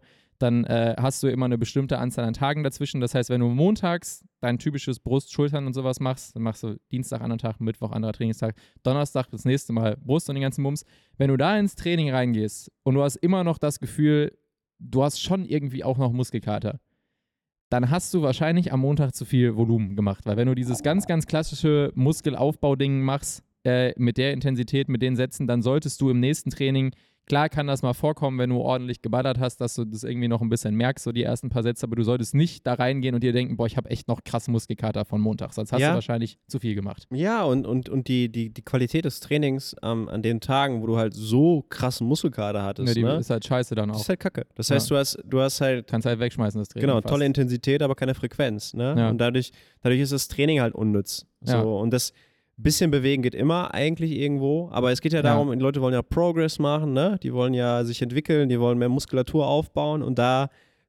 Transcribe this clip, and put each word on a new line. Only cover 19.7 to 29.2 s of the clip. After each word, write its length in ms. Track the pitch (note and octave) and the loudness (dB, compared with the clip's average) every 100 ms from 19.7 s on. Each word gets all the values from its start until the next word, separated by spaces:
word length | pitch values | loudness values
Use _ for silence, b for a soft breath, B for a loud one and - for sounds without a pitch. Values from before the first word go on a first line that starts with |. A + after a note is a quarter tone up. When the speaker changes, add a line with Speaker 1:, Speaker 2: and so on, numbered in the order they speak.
| A#2 G2 G2 | 2 0 0
Speaker 1:
gemacht. 300 | G2+ G2 - | 0 0 -2
Weil 100 | G#2 | 2
wenn 100 | B2 | 2
du 60 | |
dieses 280 | B2+ B2 B2 | 2 0 -2
ganz, 240 | D3 F#3 - | 0 0 0
ganz 200 | E3 - | -2 0
klassische 640 | D#3 D#3+ C#3+ D#3+ D3 C#3+ | -2 -2 0 2 4 2
Muskelaufbau-Ding 1080 | - C3 D#3 D3+ B2+ C#3 D#3 C#3+ C3+ C#3 C3+ | 2 2 2 -2 0 0 2 0 2 2 2
machst, 420 | C3+ C#3 - - - _ | 0 0 -4 -10 -16 _
äh, 280 | B2+ B2 B2+ - | 0 2 2 2
mit 220 | A#2+ B2 | 0 2
der 140 | C3+ | 0
Intensität, 560 | C#3 C#3 B2+ A#2+ C#3 C#3 | 0 -2 -2 0 0 0
mit 140 | B2 | 0
den 120 | B2+ B2 | 0 0
Sätzen, 300 | B2+ - B2+ | -2 -2 0
dann 160 | A#2+ | 2
solltest 380 | A#2+ D3 D3+ - | 2 0 0 0
du 100 | C3+ | 2
im 80 | B2 | 4
nächsten 320 | C3 D3+ C3+ | 2 0 -4
Training, 400 | - C3+ C3+ C3 b b b - | -2 0 0 -2 b b b -2
klar 220 | C#3+ D#3 | 2 2
kann 200 | D3+ C#3+ | 0 -2
das 140 | C#3 | 0
mal 100 | B2+ | -2
vorkommen, 420 | A#2+ D3+ D#3 C#3 B2+ | 0 -2 0 -2 0
wenn 100 | B2 | 0
du 60 | B2 | 0
ordentlich 440 | B2+ B2+ B2 A#2+ | 0 -2 -4 -6
geballert 360 | A#2+ A#2+ | -2 0